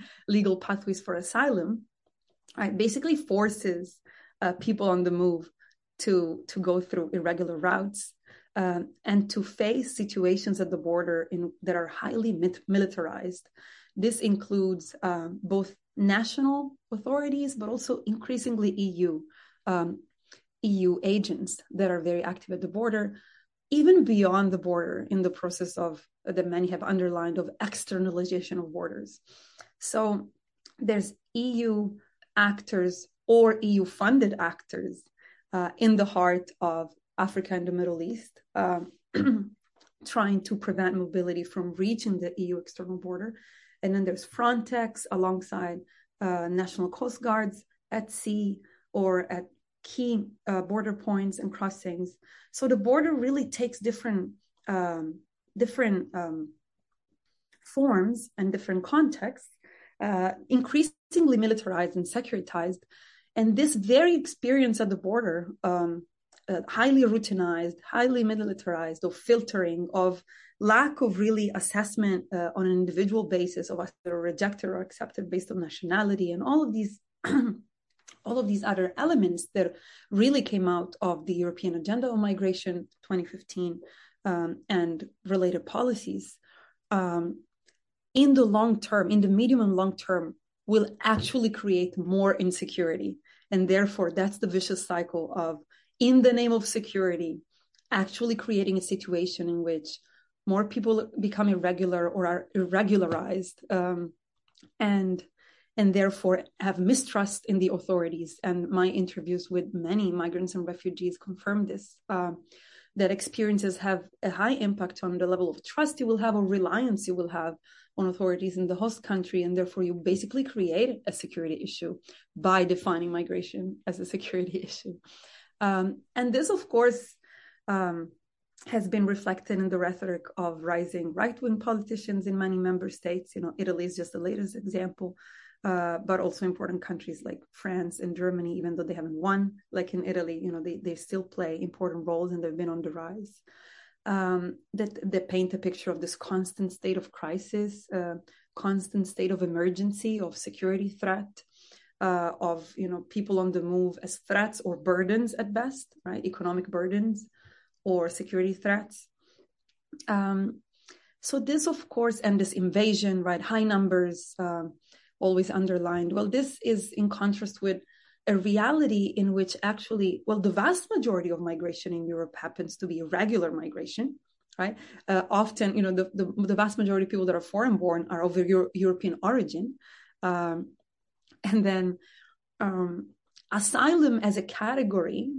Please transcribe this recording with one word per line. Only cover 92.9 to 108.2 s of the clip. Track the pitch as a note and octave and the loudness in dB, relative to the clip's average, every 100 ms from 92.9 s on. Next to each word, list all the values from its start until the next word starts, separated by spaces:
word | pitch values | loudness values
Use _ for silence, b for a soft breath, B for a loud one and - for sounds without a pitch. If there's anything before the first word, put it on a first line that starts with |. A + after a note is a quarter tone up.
| F3 - - b b b | -2 -6 -8 b b b
And | F#3+ F3+ | 0 4
therefore, | F#3+ G3+ G3+ E3+ | 4 2 0 -2
that's | E3 G3 G3+ | 0 -2 -2
the | G#3 F#3 | -2 -2
vicious | F#3 F#3 - | -2 -4 -4
cycle | F3 F3 F3 D#3 | -4 -4 -6 -6
of, | F#3+ E3 D#3 - b b - | -6 -6 -6 -14 b b 0
in | B3 B3+ | 6 8
the | B3 | 8
name | A#3+ A#3+ | 6 4
of | A3+ G#3+ | 2 0
security, | A3+ G#3+ G3 F#3 E3+ E3 E3 - _ _ _ _ | -4 -4 0 0 0 -4 -8 -14 _ _ _ _
actually | G#3 G3 - A#3 | -2 -2 -2 -2
creating | A3+ - G#3 G3 F#3+ | -2 0 0 2 0
a | |
situation | F#3 G3 - F3 F3+ - E3+ | -2 -6 -2 -2 -2 -4 -4
in | E3+ | -2
which | E3+ D#3+ D3+ - b b b _ - | -2 -4 -6 -16 b b b _ 0
more | F#3+ | 0
people | G#3 A#3+ G#3+ A3 A3 - | 0 -2 0 0 0 -4
become | G3+ G#3 G3+ | -2 2 2
irregular | F#3 F3+ F3+ F#3 F3 E3+ | 2 0 0 0 0 0
or | F#3+ F3 | 0 0
are | F3 - | -2 -2
irregularized, | G3 F3+ F#3+ G#3 G3 E3+ E3+ G3 F#3+ F#3 - - | -2 0 2 4 4 2 0 -2 -6 -6 -12 -4
um, | F#3 F3+ F3 E3+ - _ _ _ _ - - | -2 0 -2 -6 -12 _ _ _ _ -20 -4
and, | G#3+ G3+ F#3+ F3+ - _ b b b - | 2 2 2 -2 -6 _ b b b 2
and | G3 | 4
therefore | F#3+ G3 G3 F#3 F#3 - - | 6 4 2 2 2 0 -6
have | G3 F3+ | -4 0
mistrust | F#3 C4 - G#3 G3+ - - | 4 2 2 -2 -2 -4 -2
in | F#3+ | 2
the | F3+ | 2
authorities. | F3+ - F3+ E3 E3 | 0 0 0 0 -4